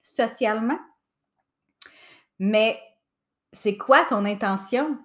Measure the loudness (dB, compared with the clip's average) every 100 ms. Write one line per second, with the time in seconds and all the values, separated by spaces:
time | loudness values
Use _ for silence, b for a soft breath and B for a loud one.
0 | -14 -2 -2 0 -2 0 -2 -4 -6 _
1 | _ _ _ _ _ _ _ _ B B
2 | B B B _ 0 2 2 0 -12 _
3 | _ _ _ _ _ -6 -4 -4 4 4
4 | 6 0 -2 -2 -2 -2 -2 -2 -2 -6